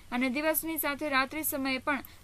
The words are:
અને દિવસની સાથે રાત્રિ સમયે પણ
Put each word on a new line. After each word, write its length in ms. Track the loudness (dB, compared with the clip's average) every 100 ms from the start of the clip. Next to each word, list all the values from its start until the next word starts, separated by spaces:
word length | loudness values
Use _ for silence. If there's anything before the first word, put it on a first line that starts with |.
| -6
અને 200 | 0 0
દિવસની 500 | 2 2 2 0 -2
સાથે 300 | -2 -2 2
રાત્રિ 340 | 2 2 0
સમયે 360 | -2 0 0 0
પણ 280 | 0 -2 -2 -12